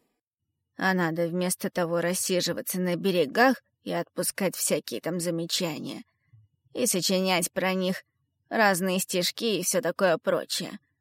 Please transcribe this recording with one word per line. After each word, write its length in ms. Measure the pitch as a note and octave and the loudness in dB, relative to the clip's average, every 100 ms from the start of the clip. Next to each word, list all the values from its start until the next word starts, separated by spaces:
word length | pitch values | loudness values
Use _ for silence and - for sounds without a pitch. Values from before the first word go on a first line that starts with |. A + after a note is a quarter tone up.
| _ _ _ _ _ _ _ - | _ _ _ _ _ _ _ -2
А 180 | F#3+ | 0
надо 340 | F#3 E3 D#3+ E3+ | 2 2 0 0
вместо 420 | F3+ F3+ - G3 | 0 -2 -2 -2
того 300 | - E3+ E3+ | -2 0 0
рассиживаться 800 | E3+ F#3 - F3+ E3+ D#3+ - F3+ | 0 0 0 0 0 -4 -4 -2
на 160 | F3+ E3+ | 0 0
берегах 640 | F#3+ F3+ C#3 C#3+ C4 B3 _ _ - | 2 2 2 4 4 4 _ _ -6
и 40 | |
отпускать 640 | E3+ - - E3+ - F#3+ | -6 -4 -4 -4 -2 -2
всякие 460 | - - D#3 - A#2 | -2 -2 -2 -2 -6
там 180 | - F3+ | -4 -4
замечания. 880 | F3 E3 E3+ - E3+ D3+ C#3+ - - _ _ - _ _ _ | -2 -4 -4 -2 -2 -4 -8 -12 -16 _ _ -20 _ _ _
И 120 | - B3 | -2 0
сочинять 640 | F#3 E3 F#3 F#3 F3+ F3 | 0 0 0 2 0 0
про 200 | F#3+ F#3 | -2 -2
них 320 | F#3 F#3 F#3 - _ _ _ _ | 0 -2 -4 -10 _ _ _ _
разные 480 | G#3+ G#3 F3 F#3 F#3 | 2 2 4 0 0
стишки 600 | - F3+ F3 - A3+ F3+ | 0 -2 -2 -2 -2 0
и 40 | |
всё 180 | F3+ F3+ | 0 0
такое 380 | E3 - F#3+ D#3+ | 0 2 2 2
прочее. 600 | - F3 - - F3 - _ _ | 2 0 -2 -6 -6 -10 _ _